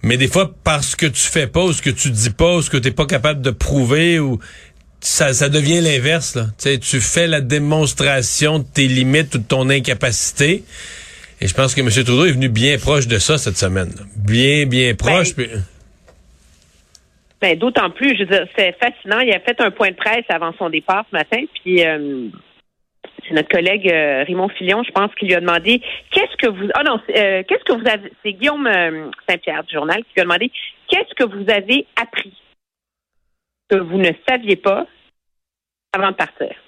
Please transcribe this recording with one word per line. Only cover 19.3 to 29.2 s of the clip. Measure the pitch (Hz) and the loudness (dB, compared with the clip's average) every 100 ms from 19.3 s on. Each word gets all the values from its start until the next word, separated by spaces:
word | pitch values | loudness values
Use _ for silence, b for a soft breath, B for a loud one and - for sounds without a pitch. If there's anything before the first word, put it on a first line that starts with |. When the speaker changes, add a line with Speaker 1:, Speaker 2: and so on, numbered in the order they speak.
Speaker 2:
a | 185 | 0
fait | 208 240 | 0 0
un | 226 | -2
point | - 202 | 2 -2
de | |
presse | 185 214 226 233 | 0 -2 -2 -2
avant | 170 165 170 | -2 -2 -4
son | 175 | -4
départ | 160 - 190 226 | -4 -2 -2 -2
ce | 175 | -4
matin, | 156 226 294 - | -2 -4 -6 -10
puis, | - 180 | 0 2
euh, | 165 156 147 135 117 - _ _ _ _ _ _ - - - | 2 0 -4 -6 -8 -14 _ _ _ _ _ _ -20 -20 -4
c'est | |
notre | 160 151 | -2 0
collègue, | 180 175 208 185 | 0 2 0 2
euh, | 165 151 135 147 | 2 2 0 -2
Raymond | 180 190 | -2 -4
Filion, | - 180 202 | -4 -2 -2
je | 240 | 0
pense, | - 202 - | -2 -2 -2
qui | 196 | 0
lui | |
a | 180 | 0
demandé, « | 175 170 175 247 B B - | 2 0 2 0 B B -4
Qu'est-ce | 359 466 - | -2 -2 -2
que | 247 | -2
vous, | 190 202 | -2 -2
ah | - | 0
non, | 294 226 - | 0 -2 -2
c'est, | - | 0
euh, | 202 190 190 | 2 0 0
qu'est-ce | 453 | -2
que | - 240 | 0 0
vous | 226 | 0
avez », | 214 202 _ | -2 -4 _
c'est | 214 | -8
Guillaume, | 190 269 294 262 | -2 -2 0 0
euh, | 196 170 160 156 - | 2 2 -2 -10 -12